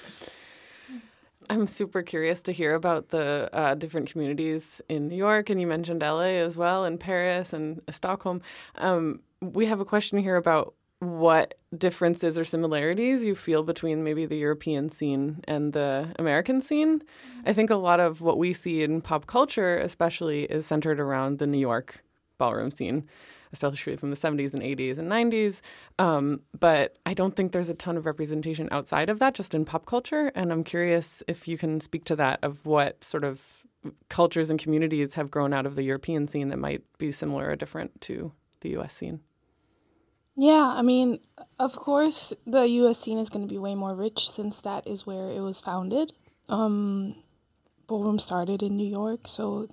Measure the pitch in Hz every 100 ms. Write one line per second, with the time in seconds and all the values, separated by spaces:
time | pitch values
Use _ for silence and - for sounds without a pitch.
0 | - - - - - - - - - 254
1 | - _ _ _ - 208 202 - 196 190
2 | 175 165 160 175 - 170 156 160 175 160
3 | - 160 143 147 113 - 147 147 160 165
4 | - 165 143 147 160 156 - - - 156
5 | 147 175 202 214 208 196 175 160 170 170
6 | 151 156 185 185 170 165 175 190 180 165
7 | 180 180 180 180 180 160 156 160 - -
8 | 185 196 190 180 - - - - 185 175
9 | 160 - _ _ 185 - 220 208 196 208
10 | 208 202 190 180 175 156 - - _ -
11 | 180 170 165 160 - - _ 170 180 170
12 | 170 170 170 165 165 165 165 151 156 190
13 | 240 262 220 190 - 160 160 165 165 156
14 | 156 151 156 151 147 151 160 147 151 -
15 | 147 139 139 156 - 151 147 147 143 135
16 | 160 - 165 147 - 262 262 302 311 311
17 | - - - - - 202 220 208 180 175
18 | 170 160 165 147 180 170 180 160 151 160
19 | - 156 - 247 285 - 180 170 175 -
20 | 170 - 165 147 - 156 156 151 160 147
21 | 139 135 135 143 147 143 131 117 - -
22 | _ _ _ - 123 110 117 - - 143
23 | 147 - - - _ - 143 143 - 139
24 | 143 139 160 147 139 - 127 135 131 139
25 | 165 220 233 226 208 190 - - - -
26 | 180 151 143 143 - - 170 151 - -
27 | - 196 190 190 185 180 170 170 180 170
28 | 156 151 151 156 160 156 156 143 - 143
29 | 165 214 269 262 190 156 156 160 - 240
30 | - 302 294 - 175 160 160 175 175 170
31 | 165 - - 170 - 160 160 156 - 160
32 | - 151 135 - 143 143 156 151 143 -
33 | - 156 143 135 - - - _ 147 -
34 | - - 170 165 156 156 156 156 160 156
35 | 143 156 143 147 139 139 139 143 135 135
36 | - 160 147 147 139 135 143 139 - -
37 | 156 139 147 139 143 151 151 160 - -
38 | - - 160 - _ _ 160 - - -
39 | - 151 - _ _ _ _ _ _ _
40 | _ _ _ - 285 311 269 - 247 254
41 | 254 - - - - - 262 - - 285
42 | 302 302 - - - 262 240 240 240 233
43 | 226 220 220 208 202 202 196 202 196 190
44 | 214 220 - - 208 208 202 202 - 202
45 | - 190 190 196 196 190 - 185 185 247
46 | 311 - _ _ - 208 220 208 202 196
47 | 196 - - _ _ _ _ _ - 220
48 | 208 208 - 180 175 196 202 202 202 202
49 | 214 233 - - 214 202 214